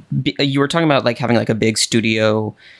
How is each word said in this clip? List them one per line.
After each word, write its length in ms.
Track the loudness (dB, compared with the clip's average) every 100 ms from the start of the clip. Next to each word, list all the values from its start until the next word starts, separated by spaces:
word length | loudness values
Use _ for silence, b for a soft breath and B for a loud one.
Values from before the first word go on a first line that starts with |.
| -6 -4
b-, 120 | -4 -2
you 220 | -2 0
were 80 | 0
talking 180 | 0 2
about, 180 | 2
like, 140 | 0 -2
having, 180 | 0 0
like, 140 | 0
a 40 |
big 240 | 0 0 0
studio, 800 | 0 0 0 0 2 0 -2 -8 B B